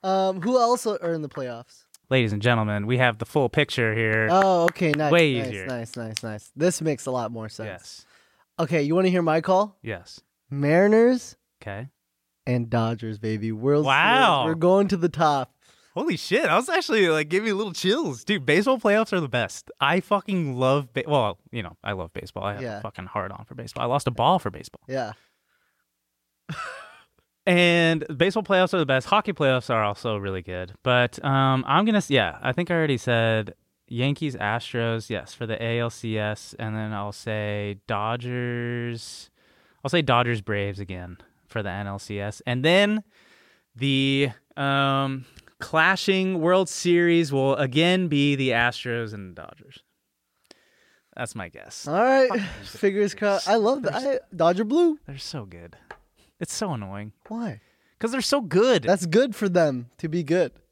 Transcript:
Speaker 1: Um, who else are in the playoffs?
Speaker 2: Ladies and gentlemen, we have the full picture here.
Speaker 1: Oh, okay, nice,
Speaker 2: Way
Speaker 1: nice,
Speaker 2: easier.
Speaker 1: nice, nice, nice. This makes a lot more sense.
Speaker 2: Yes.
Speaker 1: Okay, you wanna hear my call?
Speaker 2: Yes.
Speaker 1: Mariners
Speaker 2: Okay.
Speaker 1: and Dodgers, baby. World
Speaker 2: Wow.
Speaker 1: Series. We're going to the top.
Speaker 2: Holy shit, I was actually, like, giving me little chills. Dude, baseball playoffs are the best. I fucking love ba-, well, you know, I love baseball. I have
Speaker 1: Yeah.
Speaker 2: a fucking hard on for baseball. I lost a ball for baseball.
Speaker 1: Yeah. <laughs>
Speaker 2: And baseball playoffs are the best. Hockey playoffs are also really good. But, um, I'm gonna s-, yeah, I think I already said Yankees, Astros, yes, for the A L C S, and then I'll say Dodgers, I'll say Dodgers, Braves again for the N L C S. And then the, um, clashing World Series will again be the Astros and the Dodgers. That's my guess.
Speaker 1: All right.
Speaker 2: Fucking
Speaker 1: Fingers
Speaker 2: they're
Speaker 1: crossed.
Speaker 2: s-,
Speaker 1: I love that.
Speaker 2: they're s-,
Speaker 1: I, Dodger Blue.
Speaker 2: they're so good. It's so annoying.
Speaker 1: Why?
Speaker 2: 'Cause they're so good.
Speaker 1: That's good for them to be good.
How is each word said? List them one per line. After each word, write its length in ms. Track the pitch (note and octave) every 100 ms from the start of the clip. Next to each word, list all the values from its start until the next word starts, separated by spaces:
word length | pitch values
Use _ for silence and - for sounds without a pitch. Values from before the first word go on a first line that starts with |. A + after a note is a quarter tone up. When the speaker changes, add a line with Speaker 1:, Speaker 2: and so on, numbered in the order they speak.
Speaker 1:
Um, 400 | F#3+ F#3+ F#3+ F#3+
who 160 | F3+ B3+
else 280 | A#3 B3 A3+
are 260 | G3+ E3+
in 100 | E3
the 60 | D3
playoffs? 560 | - B2+ A#2 B2 - _ - _
Speaker 2:
Ladies 240 | C3 A2+
and 80 | G2+
gentlemen, 460 | A2+ A#2 G#2+ G#2 G#2
we 120 | B2
have 200 | B2+ A2+
the 60 | -
full 220 | D#3 B2+
picture 440 | - D3 - A2+
here. 360 | A2 A2+ A2 A2
Speaker 1:
Oh, 320 | F#3 G3 F3+ E3+
okay, 260 | - E3+
nice, 180 | D3 D3+
Speaker 2:
Way 280 | E3+ D#3+ B2
Speaker 1:
nice, 60 | B2+
Speaker 2:
easier. 180 | G#2 F#2+
Speaker 1:
nice, 300 | B2 A#2 -
nice, 260 | A2+ G#2+
nice. 300 | A#2 G#2+ -
This 260 | - E3+ F3
makes 260 | D#3 C#3 -
a 40 |
lot 220 | B2+ A2+
more 160 | A#2 A2
sense. 180 | - G#2+
Speaker 2:
Yes. 380 | F#2 - - - _ _ _ _ -
Speaker 1:
Okay, 220 | E3 E3
you 100 | C#3+
wanna 140 | E3+ F#3+
hear 140 | F3+
my 180 | E3 D#3
call? 360 | D#3+ F#3+ G#3 _
Speaker 2:
Yes. 380 | A2+ F#2+ - - _ _ _
Speaker 1:
Mariners 880 | C#3 C#3+ E3 G3+ A3 A#3 B3+ - - _ _
Speaker 2:
Okay. 280 | - G2+ C3+ _ _ _ _ _ -
Speaker 1:
and 240 | B2 A#2
Dodgers, 480 | A#2 A2+ A#2 A2+ G#2+
baby. 320 | A2 A2 A2
World 360 | A2 B2+ D3 C#3+
Speaker 2:
Wow. 560 | C3+ F#3 B3+ B3 D3
Speaker 1:
Series. 100 | D#3+
We're 40 | E3
going 260 | E3+ F#3+ G3+
to 100 | G3
the 120 | E3+
top. 440 | D3 D#3+ C#3+ B2+ _ _ _ _
Speaker 2:
Holy 220 | - D4+ E3+
shit, 280 | - F#3+
I 100 | G#3+
was 140 | F3 C4
actually, 400 | F4+ E4 A3+ F3+
like, 200 | D#3 D3+
giving 180 | F3+ A3
me 60 |
little 200 | G3 G#3+
chills. 500 | E3 F#3 B3 C4+ B2
Dude, 240 | - G3 B2+
baseball 320 | A2 G#3+ C4
playoffs 340 | A3 G#3 A3
are 60 | F#3+
the 80 | D3
best. 440 | A#2+ G#2 - - -
I 180 | C#3 F3
fucking 580 | - G3+ G3 F#3 D3+ B2
love 360 | C3 C#3+ B2+
ba-, 100 | - C3
well, 300 | D3 G#2+ - _
you 140 | A#2+
know, 120 | F2+ E2
I 80 | G2
love 220 | G2 E2+
baseball. 320 | - - -
I 80 | G2
have 100 | G2+
Speaker 1:
Yeah. 160 | A#2+ G#2
Speaker 2:
a 40 |
fucking 240 | A2 - -
hard 260 | G#2 F#2+
on 120 | G2 A2
for 100 | C3
baseball. 260 | A#2 -
I 40 | A#2+
lost 200 | C3+ C#3
a 60 |
ball 260 | A#2 B2+ F3+
for 120 | -
baseball. 320 | D2+ - - -
Speaker 1:
Yeah. 280 | C3 A2+ G#2 _ _ _ _ _ _ _ _ _ _ _ _ _
<laughs> 60 | - E5+ - - - _ _ _ _ -
Speaker 2:
And 560 | F3 F3 E3+ E3 E3 D3+ C#3
baseball 260 | F3+ A3
playoffs 320 | G3 F#3+ F#3
are 40 | F#3
the 80 | D3
best. 200 | C3 -
Hockey 260 | G3+ G#3+
playoffs 380 | F#3 C#3+ C3 -
are 140 | A#2
also 320 | G#2 G2+ A#2+ G#2
really 260 | G2 F#2
good. 300 | F2+ F2+ F#2 G2
But, 420 | C3 B2 B2 -
um, 380 | C#3+ C3+ C3+ C3 C3
I'm 180 | D3
gonna 140 | G#3+ G#3
s-, 120 | -
yeah, 280 | C3+ F#2 D2+
I 100 | B2
think 180 | B2+ F3
I 20 |
already 220 | E3+ D#3 B2+
said 580 | - A#2 A2+ A2 G#2 - _ _ _
Yankees, 480 | A2+ C3 C#3+ D3+
Astros, 760 | B2 G#2 A2+ - A#2+ A#2 A2+ G#2+
yes, 240 | G#2 -
for 140 | - A2+
the 160 | A2
A 160 | A2+ A#2
L 100 | A#2
C 280 | - A#2 A2
S, 380 | G#2+ G#2+ - -
and 160 | A2+
then 180 | A2 G#2+
I'll 200 | G#2 G2+
say 680 | G2 - G#2+ G#2 G#2 G#2 G2+ -
Dodgers, 1400 | G#2+ G#2+ A#2+ A#2+ B2 B2 A#2+ A#2+ A#2+ A#2+ A#2 - - - _ _ _ _ _
I'll 60 | C3+
say 120 | F3
Dodgers, 380 | C#3 A#2+ A#2+ A#2
Braves 400 | G2 G2+ G2+ G2
again 380 | G2 F#2 F2 F2+ - _ _
for 160 | A2+
the 80 | G2+
N 160 | F#2 G2+
L 140 | G2
C 180 | - G2+
S. 240 | G2+ - -
And 180 | B2
then 400 | D3 F#3 G3+ G#3+ - _ _ _ _ _ _ A2+
the, 540 | C3+ C3+ C3+ C3+ C#3 - _ -
um, 680 | C#3 C#3 C#3 C3+ C#3 C3+ B2+ - _ _
clashing 800 | - D#3+ E3 F#3+ - F#3+ F#3+ F#3
World 280 | D#3+ F#3 F#3
Series 640 | - F3 F3 E3+ E3+ D#3+
will 220 | C#3 C3+
again 540 | C3+ C3+ C3 E3+ F#3 F3
be 260 | C#3+ C#3+
the 160 | C#3 C3
Astros 640 | A#2 A#2+ A#2+ B2 A#2+ A2+
and 220 | G#2 F#2+ E2+
the 40 |
Dodgers. 420 | - - - - _ _ _ _ _ _ _ - _ _ _ _ _ -
That's 200 | A#2+ A#2
my 120 | F2
guess. 380 | - G1+ - C#3+
Speaker 1:
All 80 |
right. 340 | E3 B3 C4+ C4
Speaker 2:
Fucking 140 | G#3 F#3+ -
Speaker 1:
Fingers 480 | - - G3+ G3 G3+
Speaker 2:
they're 60 | -
Speaker 1:
crossed. 260 | G#3 G3 -
Speaker 2:
s-, 80 |
Speaker 1:
I 20 | A3+
love 260 | G#3+ C#4
that. 200 | D#3+ D3+
Speaker 2:
they're 120 | C4+
s-, 60 | C4+ -
Speaker 1:
I, 40 | F3
Dodger 280 | E3 F3+
Blue. 340 | G#3+ D4 F4 D4+ -
Speaker 2:
they're 100 | C#3
so 280 | - C#3+
good. 320 | G2+ F2 E2+ - _ - _ _ _ _
It's 140 | E3+
so 200 | - G3+
annoying. 380 | C3 G2 G2+ G#2+ _ -
Speaker 1:
Why? 340 | A3 A#3 G2+ _ _ _ _
Speaker 2:
'Cause 140 | A3+
they're 80 | C4
so 220 | - C#4+
good. 400 | G3+ F3 B3 G#3+
Speaker 1:
That's 240 | B2+ F#3+ F3
good 280 | F3+ C4+
for 140 | G#3 G3+
them 400 | F3+ D#3+ B2+ A#2+ _
to 100 | D#3+
be 160 | F3
good. 300 | D3 F3 D#3 - _